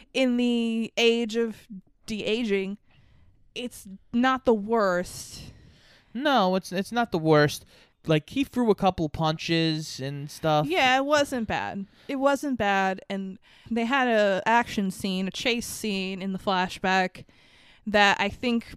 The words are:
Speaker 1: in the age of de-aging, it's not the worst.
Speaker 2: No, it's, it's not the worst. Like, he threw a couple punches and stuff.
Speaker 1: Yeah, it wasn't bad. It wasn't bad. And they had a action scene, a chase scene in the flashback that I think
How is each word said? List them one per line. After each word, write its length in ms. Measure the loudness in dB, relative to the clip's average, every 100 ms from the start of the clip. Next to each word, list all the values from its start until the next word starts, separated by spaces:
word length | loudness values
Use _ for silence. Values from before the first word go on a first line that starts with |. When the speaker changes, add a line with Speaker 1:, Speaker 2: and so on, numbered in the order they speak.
| _
Speaker 1:
in 240 | 0 2 2
the 560 | 2 0 0 -2 -4 2
age 400 | 4 4 0 -2
of 320 | -4 -6 -16 -20 -20 _ -10
de-aging, 720 | -6 -2 -2 0 -2 -2 -8 _ _ _ _ -20 _ _ -14
it's 320 | -12 -14 -18 -20 _
not 320 | 0 2 2 2
the 80 |
worst. 880 | 2 2 2 2 0 -4 -10 -16 -16 -18 -20 -20 -20 _ _ _
Speaker 2:
No, 420 | -4 2 4 2 0
it's, 160 | -2
it's 220 | -6 -4
not 180 | -2 -2
the 80 | 0
worst. 460 | 4 6 6 0 -14 -20 _ _ 0
Like, 240 | 0 0
he 120 | -4
threw 280 | -2 2 2
a 40 | 2
couple 340 | 2 0 -4
punches 880 | -2 -2 -2 0 0 2 -2 -6 -10
and 300 | -10 -10 -12
stuff. 360 | -4 2 2 2
Speaker 1:
Yeah, 300 | 2 2 2
it 80 | 2
wasn't 420 | 2 2 -4 -4
bad. 380 | -4 -6 -8 -12 _ -8
It 80 | 0
wasn't 420 | 0 0 -2 -2
bad. 440 | 0 2 0 -4 -8
And 280 | -8 -8 -14 _ -20 -6
they 160 | -4 0
had 220 | 2 4
a 340 | 4 4 2 2
action 440 | 2 2 -2 -4
scene, 380 | -4 -4 -4 -4
a 40 |
chase 360 | -4 -2 -2 -4
scene 520 | -8 -4 -4 -6 -6
in 120 | -6
the 60 | -4
flashback 840 | 0 0 0 -2 0 2 0 -4 -20 _ _ _ -20 -16 0
that 320 | 4 4 4
I 80 | -2
think 360 | -4 -2 -2 -4